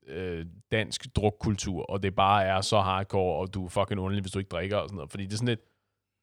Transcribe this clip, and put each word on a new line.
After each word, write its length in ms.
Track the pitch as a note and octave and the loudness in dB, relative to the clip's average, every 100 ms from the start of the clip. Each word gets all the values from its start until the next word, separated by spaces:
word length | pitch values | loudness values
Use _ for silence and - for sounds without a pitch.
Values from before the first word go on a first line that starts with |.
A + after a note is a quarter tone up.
| - | -12
øh, 400 | D#2+ F#2 E2+ E2+ F#2 - | -8 -6 -6 -8 -12 -2
dansk 440 | A2 G#2 - C3+ - | -2 0 -4 -6 0
drukkultur, 640 | G#2 - G#2 G2 G2+ F2 - | 2 2 0 0 -2 -4 -4
og 120 | G2 | -2
det 120 | F#2+ | 0
bare 300 | G2+ G2 G#2 | 4 6 6
er 160 | F#2+ F#2+ | 4 2
så 200 | G2 G#2+ | 2 2
hardcore, 560 | F#2+ F#2+ G2 G2 F2+ D#2 | 4 0 0 0 2 0
og 160 | F#2 | -2
du 100 | F#2+ | -4
er 40 | F2+ | -4
fucking 320 | G2+ G2 G2 | -2 0 0
underlig, 200 | F#2+ G2+ | -2 -2
hvis 100 | F#2 | -2
du 60 | G2 | -4
ikke 100 | G2+ | -4
drikker 280 | F2 F#2+ G#2 | -4 -2 -2
og 120 | D#2 | -2
sådan 80 | G2 | -6
noget. 140 | D2 | -10
Fordi 140 | G2+ | -8
det 80 | G2 | -6
er 40 | G#2+ | -2
sådan 120 | A#2+ | 0
lidt, 120 | A2+ _ _ _ _ _ _ | -2 _ _ _ _ _ _